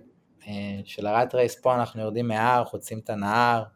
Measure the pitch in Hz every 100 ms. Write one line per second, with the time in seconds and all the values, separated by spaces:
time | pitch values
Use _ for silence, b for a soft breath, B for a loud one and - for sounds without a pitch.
0 | - _ _ _ - 101 101 98 101 -
1 | 104 107 127 127 120 - 127 123 113 113
2 | 110 107 120 110 117 123 113 101 - 110
3 | - 107 101 110 120 117 107